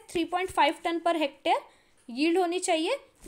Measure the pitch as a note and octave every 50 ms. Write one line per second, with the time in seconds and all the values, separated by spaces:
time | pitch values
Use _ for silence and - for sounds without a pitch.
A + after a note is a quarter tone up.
0 | - - - F4+ E4 E4 E4+ F4+ F#4+ F#4 - F4 D4+ D4 D#4+ - - F4 E4+ E4+
1 | E4 E4+ E4+ D#4+ D#4 C#4+ - - - D#4+ G4 C5 - - - _ _ _ _ _
2 | _ - A#3 B3+ D4+ E4+ E4 F#4 F4+ E4+ F4 F#4 F#4 - E4+ D#4+ D#4+ F#4+ C5 C#5
3 | - - _ _ -